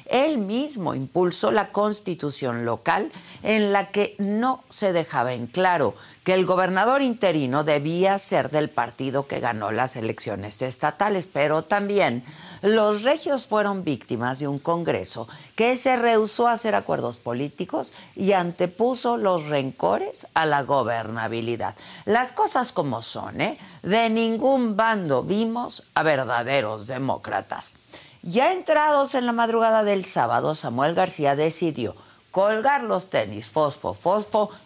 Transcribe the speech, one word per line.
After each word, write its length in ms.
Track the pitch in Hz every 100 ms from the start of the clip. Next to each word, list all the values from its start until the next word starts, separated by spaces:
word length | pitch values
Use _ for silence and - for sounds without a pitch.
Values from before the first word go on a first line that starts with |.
| -
Él 320 | 247 294 294
mismo 560 | 190 226 294 269 160 127
impulsó 560 | 135 175 180 170 214
la 220 | 220 202
constitución 920 | - 208 208 - 160 147 139 131 117 117
local 460 | 117 - 175 320 - - -
en 300 | - 214 208
la 180 | 202 196
que 240 | 202 208 -
no 440 | 202 208 254 262 -
se 220 | - 202
dejaba 400 | 170 156 143 123
en 160 | 123 120
claro 460 | 165 185 175 120 - - -
que 100 | -
el 140 | 185 180
gobernador 560 | 185 185 185 220 269
interino 640 | 269 226 196 156 131 135 151
debía 520 | 147 147 170 185 196
ser 320 | - 175 131
del 200 | 151 151
partido 560 | - 120 - 135 135 139
que 140 | 151
ganó 320 | 123 110 104
las 240 | 110 127 127
elecciones 640 | 113 110 - 101 104 -
estatales, 640 | 131 127 151 - 208 196 175
pero 380 | 143 147 156 160
también 600 | 202 202 202 160 120 123 - - -
los 400 | 196 220 208 208
regios 440 | 226 311 - 277 -
fueron 380 | 214 208 196 175
víctimas 540 | 135 - 117 123 131
de 100 | 143
un 100 | 143
congreso 680 | 151 170 160 120 92 - 110 - - -
que 180 | 226 254
se 220 | 269 254
rehusó 500 | 233 226 214 - 240
a 40 |
hacer 220 | 233 226 202
acuerdos 440 | 196 156 120 120
políticos 720 | - 120 147 - 190 302 - - - -
y 180 | 190
antepuso 840 | 190 175 170 180 - 233 247 247 233
los 300 | 202 180 151
rencores 800 | 147 131 - 175 202 392 - - -
a 120 | 160
la 160 | 143
gobernabilidad. 1120 | 123 139 113 117 107 113 110 113 113 113 98 - - - -
Las 280 | 220 247
cosas 400 | - 427 277 240
como 300 | - 147 117
son, 380 | - 113 101 -
¿eh? 180 | 175 320 - -
De 280 | - 214 226
ningún 680 | 220 226 226 254 269 233 202
bando 460 | 226 214 175 131
vimos 600 | 151 196 226 233 240 - - -
a 80 |
verdaderos 840 | 156 143 123 120 120 139 107 110 104
demócratas. 880 | 131 135 90 - 104 92 - - - - - - -
Ya 300 | - 180 294
entrados 640 | 381 - 302 302 294 277 269
en 100 | 240
la 60 |
madrugada 540 | 233 233 226 226 220 208
del 200 | 202 185
sábado, 520 | - 120 117 139 151
Samuel 380 | 139 120 147 170
García 420 | 185 - 139 139
decidió 580 | 160 156 170 143 110 - - - _
colgar 500 | - 202 220 240 285
los 260 | 233 190 180
tenis 400 | 143 107 104 117
fosfo, 460 | - 151 135 - 92
fosfo 560 | 165 202 208 214 208 -